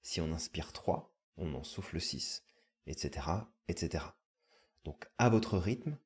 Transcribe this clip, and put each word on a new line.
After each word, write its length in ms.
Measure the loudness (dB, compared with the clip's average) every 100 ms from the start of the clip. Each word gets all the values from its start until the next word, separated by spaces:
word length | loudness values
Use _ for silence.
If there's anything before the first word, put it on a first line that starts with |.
Si 180 | -4 0
on 120 | 0
inspire 400 | 0 -4 -6 -6
trois, 420 | -4 0 0 -2 _ _ -6
on 180 | -4
en 80 | -4
souffle 380 | -6 -8 -4 -2
six, 440 | -2 -2 -4 -6 _ _ _ _ -10
et 80 |
cetera, 600 | -4 -4 -2 0 0 -2 _ -6
et 80 | -2
cetera. 420 | 0 0 -4 -12 _ _ _ _ _ _
Donc, 260 | -10 -10 -14 4
à 100 | 6
votre 280 | 8 6 2
rythme 400 | 2 0 -2 -6